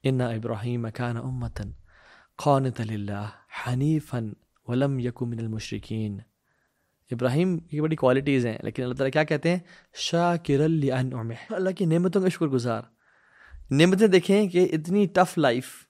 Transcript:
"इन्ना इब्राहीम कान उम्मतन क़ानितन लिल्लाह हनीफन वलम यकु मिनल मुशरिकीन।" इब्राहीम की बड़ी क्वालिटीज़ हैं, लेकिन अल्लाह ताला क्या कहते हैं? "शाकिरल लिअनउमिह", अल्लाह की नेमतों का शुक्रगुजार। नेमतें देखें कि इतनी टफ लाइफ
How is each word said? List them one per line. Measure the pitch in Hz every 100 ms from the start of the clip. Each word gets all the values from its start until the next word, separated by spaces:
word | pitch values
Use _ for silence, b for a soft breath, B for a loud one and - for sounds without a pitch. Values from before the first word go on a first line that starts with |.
"इन्ना | 135 131 120
इब्राहीम | 113 113 110 120 120 113
कान | 110 123 117
उम्मतन | 127 127 117 - 101 - b b b b b -
क़ानितन | 151 139 131 123
लिल्लाह | 110 107 101 101 104 - _ - -
हनीफन | 123 147 156 - 123 110 98 _ _ -
वलम | 120 139 135
यकु | 120 - 120
मिनल | 117 113
मुशरिकीन।" | 110 - 110 - 113 107 98 - _ _ _ _ _ _ _ _
इब्राहीम | 120 127 135 185 165
की | - 147
बड़ी | 156 156
क्वालिटीज़ | 131 131 143 135 120
हैं, | 107
लेकिन | - - 127
अल्लाह | 123
ताला | 135
क्या | 151
कहते | 151 147 165
हैं? | 180 B B B
"शाकिरल | - - 170 175 170 170 139 156
लिअनउमिह", | 165 139 127 131 123 113 113 - 214
अल्लाह | 190
की | 180 175
नेमतों | 165 180 196
का | 185
शुक्रगुजार। | - 160 131 120 113 - _ b b b b b b -
नेमतें | 135 175 190 220
देखें | 185 170 196 208
कि | 175
इतनी | 185 160 160 196 196
टफ | 190 185 -
लाइफ | 143 120 - -